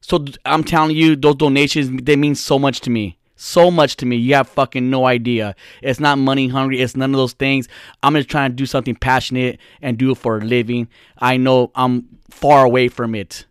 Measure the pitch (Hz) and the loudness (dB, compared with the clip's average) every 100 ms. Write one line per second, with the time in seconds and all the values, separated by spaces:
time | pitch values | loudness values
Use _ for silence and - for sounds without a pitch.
0 | - 175 139 135 - 151 156 170 156 156 | -2 -4 -4 -12 -2 -2 0 0 0 2
1 | 160 151 147 143 151 139 143 156 135 131 | 2 4 2 2 2 2 0 0 -4 -4
2 | 127 143 147 139 - 139 139 127 - 117 | 0 2 2 -2 -2 0 0 -4 -4 -4
3 | 104 - _ _ - - 175 170 143 - | -4 -10 _ _ -4 4 4 4 0 0
4 | 123 120 120 139 127 - 131 135 127 131 | -4 -2 2 2 0 -2 -2 -2 -2 0
5 | 127 123 117 117 104 98 - - 135 123 | 0 0 -2 -4 -4 -10 -20 -12 -6 -2
6 | 147 139 135 135 131 135 135 131 127 131 | 0 2 0 0 -2 -2 -2 -2 -4 -2
7 | 135 135 127 - 135 135 120 - - - | -2 0 -2 -2 -2 -2 -4 -14 -20 -4
8 | 139 151 139 156 135 123 135 135 127 117 | 0 0 0 -2 -2 -4 -4 -4 -4 -4
9 | 127 127 - 127 127 - - _ 139 117 | 0 0 0 -4 -4 -6 -18 _ -8 -2
10 | 131 127 120 110 107 123 113 120 117 _ | -2 -2 -2 -4 -2 -2 -2 -4 -6 _
11 | _ _ 123 127 131 131 123 - 127 123 | _ _ -2 0 2 2 2 0 0 0
12 | 120 - _ - 143 143 131 123 123 - | -4 -20 _ -6 4 6 6 4 0 -2
13 | 117 113 98 - - | -6 -6 -10 -16 -20